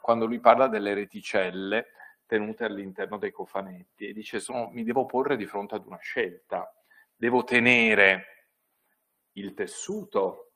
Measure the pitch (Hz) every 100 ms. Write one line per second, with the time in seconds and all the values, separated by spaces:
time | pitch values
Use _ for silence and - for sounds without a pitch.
0 | - 117 113 117 117 117 131 110 101 101
1 | 101 107 - 104 92 90 95 107 - _
2 | - _ _ 110 107 110 113 101 98 95
3 | 95 104 101 - 92 98 98 92 90 _
4 | 104 107 107 110 - 127 113 120 113 120
5 | 127 123 135 131 98 101 101 107 - 90
6 | - - 101 87 _ 92 - _ _ _
7 | _ _ 117 123 120 123 120 123 113 104
8 | 98 95 - - _ _ _ _ _ _
9 | _ _ _ - 98 92 95 - - 214
10 | 190 101 95 87 -